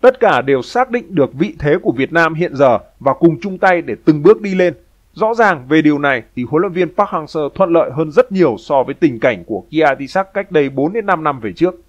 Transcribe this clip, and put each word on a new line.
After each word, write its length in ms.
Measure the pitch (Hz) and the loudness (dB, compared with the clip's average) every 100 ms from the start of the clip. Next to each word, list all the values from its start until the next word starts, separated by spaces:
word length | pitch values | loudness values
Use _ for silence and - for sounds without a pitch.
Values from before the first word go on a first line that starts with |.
Tất 200 | 247 254 | 2 4
cả 220 | 214 143 | 2 2
đều 200 | 135 135 | 2 -2
xác 280 | 120 247 254 | -2 -4 -2
định 240 | 240 - | -4 -4
được 200 | 180 131 | -2 -2
vị 200 | 131 180 - | 0 -4 -2
thế 200 | 147 160 | -2 0
của 100 | - | 0
Việt 200 | 120 131 | -2 -2
Nam 220 | 160 165 | 0 0
hiện 220 | 160 175 131 | -2 -6 2
giờ 220 | 139 110 - _ | 2 2 -4 _
và 140 | 143 | -4
cùng 220 | 131 170 165 | 2 2 2
chung 180 | 202 185 | -6 -2
tay 240 | 196 175 | 0 0
để 140 | 143 110 | -2 -4
từng 180 | - 151 | 0 2
bước 180 | 156 214 | 4 4
đi 140 | 202 | 2
lên. 200 | 185 180 151 _ _ _ | 0 0 -2 _ _ _
Rõ 220 | - 214 | -4 -4
ràng 300 | 226 220 165 127 | 2 2 0 0
về 140 | 156 | 2
điều 160 | 151 147 | 2 0
này 240 | 143 127 - - | 0 -2 -6 -10
thì 80 | |
huấn 160 | 120 151 | -4 -2
luyện 120 | 196 | -2
viên 220 | 170 175 | -2 -4
Park 140 | - 202 | -2 -2
Hang-seo 400 | 180 151 165 143 | -2 -6 -6 -6
thuận 240 | - 185 | -2 2
lợi 180 | 170 151 | 2 0
hơn 220 | 127 160 | -2 -2
rất 200 | 147 254 | 0 0
nhiều 240 | 190 165 113 | 2 2 0
so 240 | - 143 | -2 0
với 120 | 127 | 0
tình 260 | 143 160 117 | 0 -2 0
cảnh 240 | 131 104 85 | -2 -2 -6
của 160 | 101 - | -10 -6
Kia 140 | 151 156 135 | 0 0 0
Tisak 360 | 139 185 190 | -4 -4 -4
cách 180 | 202 196 | -6 -2
đây 160 | 170 139 | 0 0
bốn 240 | 135 143 | -2 -4
đến 140 | 220 202 | -4 -2
năm 180 | 175 | -2
năm 160 | 156 135 | -2 -6
về 120 | 110 | -8
trước. 220 | 87 175 - | -4 -4 -4